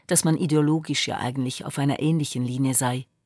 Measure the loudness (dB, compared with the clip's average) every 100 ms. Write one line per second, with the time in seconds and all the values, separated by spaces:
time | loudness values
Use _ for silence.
0 | -2 2 2 2 2 2 4 2 0 -4
1 | -4 -4 -4 -4 -4 -6 -8 -2 0 2
2 | 2 2 0 -2 -2 0 0 2 0 -2
3 | -8 _